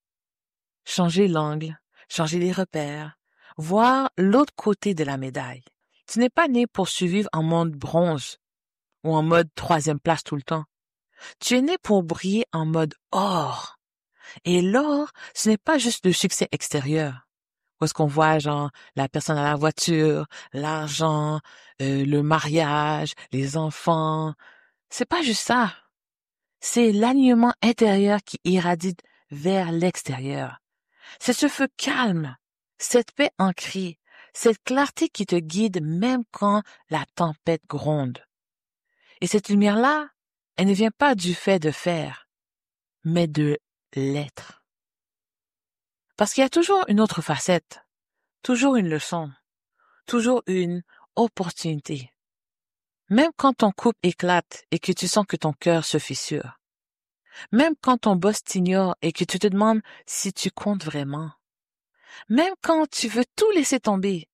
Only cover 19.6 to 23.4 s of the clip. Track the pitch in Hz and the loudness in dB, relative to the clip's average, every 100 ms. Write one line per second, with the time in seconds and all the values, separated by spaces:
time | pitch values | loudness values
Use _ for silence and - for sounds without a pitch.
19.6 | 156 - - 160 156 147 151 - - 135 | 0 0 0 2 2 0 -4 -12 -14 -8
20.6 | 151 156 151 147 160 151 151 151 - - | -6 -6 -6 -2 0 0 -2 -4 -8 -20
21.6 | - - 135 139 139 147 147 156 151 160 | -20 -6 -2 0 2 2 2 0 2 0
22.6 | 147 147 151 151 151 - - 131 | 2 0 0 -2 -6 -10 -8 -4